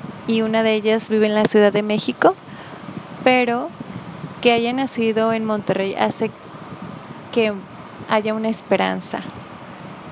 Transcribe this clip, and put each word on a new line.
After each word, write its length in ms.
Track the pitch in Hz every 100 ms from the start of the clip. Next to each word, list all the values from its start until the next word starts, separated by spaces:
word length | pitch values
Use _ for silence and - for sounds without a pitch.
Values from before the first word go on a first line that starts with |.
| - - -
y 160 | 226
una 220 | 220 220
de 100 | 220
ellas 360 | 220 214 220 220
vive 180 | 214 214
en 80 | 214
la 100 | 214
Ciudad 260 | 214 208
de 120 | 202
México, 500 | 214 214 - 247 330 381 - - - - - - - -
pero 460 | 262 254 240 240 311 - - - - - - -
que 100 | 247
haya 220 | 233 233
nacido 580 | 262 269 - 226 220 220
en 120 | 226 220
Monterrey 480 | 214 208 190 196
hace 380 | - 214 - 220 - - - - - - - - - -
que 220 | 233 220 196 - - - - -
haya 240 | 220 214
una 160 | 220 220
esperanza, 720 | 220 - 190 190 185 - - - - - - - - - - -